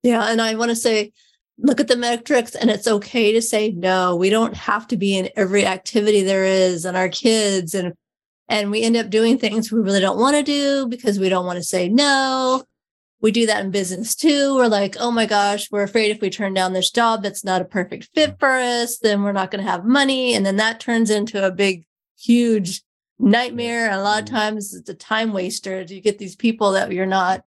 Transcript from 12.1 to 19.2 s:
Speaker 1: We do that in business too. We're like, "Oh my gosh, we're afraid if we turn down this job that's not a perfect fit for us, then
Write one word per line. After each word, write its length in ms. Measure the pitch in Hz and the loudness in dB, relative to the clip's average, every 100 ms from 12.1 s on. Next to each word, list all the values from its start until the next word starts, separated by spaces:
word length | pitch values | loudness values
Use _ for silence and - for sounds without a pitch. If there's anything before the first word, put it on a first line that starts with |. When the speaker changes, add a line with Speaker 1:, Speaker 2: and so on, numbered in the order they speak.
| 269 269 262 254 262 - _ _ _ _ _ | 2 0 0 0 -2 -4 _ _ _ _ _
Speaker 1:
We 100 | 220 | 0
do 120 | 214 226 | 2 0
that 180 | 208 196 | 0 -2
in 60 | |
business 440 | 196 185 180 226 - | -4 -4 -6 -6 0
too. 400 | 311 285 277 269 | 2 2 2 4
We're 120 | 247 | 4
like, 260 | 208 196 - | 2 0 -2
"Oh 140 | 240 | -2
my 140 | 233 214 | 0 2
gosh, 440 | 208 202 202 - | 2 2 -2 -4
we're 140 | 208 | -4
afraid 260 | 196 226 214 | -2 0 0
if 100 | 214 | -2
we 80 | 196 | -4
turn 240 | 185 196 | -4 -4
down 180 | 190 185 | 0 0
this 180 | 185 190 | 0 -2
job 320 | - 233 220 | 2 2 0
that's 220 | 196 196 | -4 -6
not 180 | 196 185 | -2 -2
a 40 | 185 | -2
perfect 420 | 202 180 - - - | -4 -6 -8 -6 0
fit 220 | 302 - | 0 2
for 80 | 277 | 0
us, 460 | 262 247 240 240 - | 2 0 -2 -4 -2
then 240 | 220 202 | 0 0